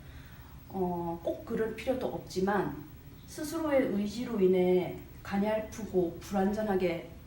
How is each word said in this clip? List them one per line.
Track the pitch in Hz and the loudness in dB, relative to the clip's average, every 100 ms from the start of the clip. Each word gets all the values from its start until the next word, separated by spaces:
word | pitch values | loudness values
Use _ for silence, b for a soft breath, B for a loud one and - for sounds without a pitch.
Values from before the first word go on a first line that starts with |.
| B B B B B B - | B B B B B B -8
어, | 196 180 175 170 170 | -2 0 0 -2 -4
꼭 | - - | -4 -4
그럴 | - 226 220 | -2 -2 -2
필요도 | - - 262 180 | -2 -2 0 0
없지만, | 170 - 185 190 202 151 143 - - - - - | -4 -6 0 2 4 2 -2 -10 -14 -16 -18 -14
스스로의 | - 302 320 311 269 - | -10 -6 -2 4 4 4
의지로 | 202 208 233 247 220 | 2 0 -2 -2 4
인해 | 185 185 180 180 160 - - - | 6 6 6 6 4 -4 -12 -14
가냘프고 | - 196 208 214 214 - 196 185 170 - | -4 0 2 0 -2 -8 -2 2 2 0
불완전하게 | - 196 190 208 214 190 180 170 - - | -4 0 2 2 0 2 2 0 -6 -14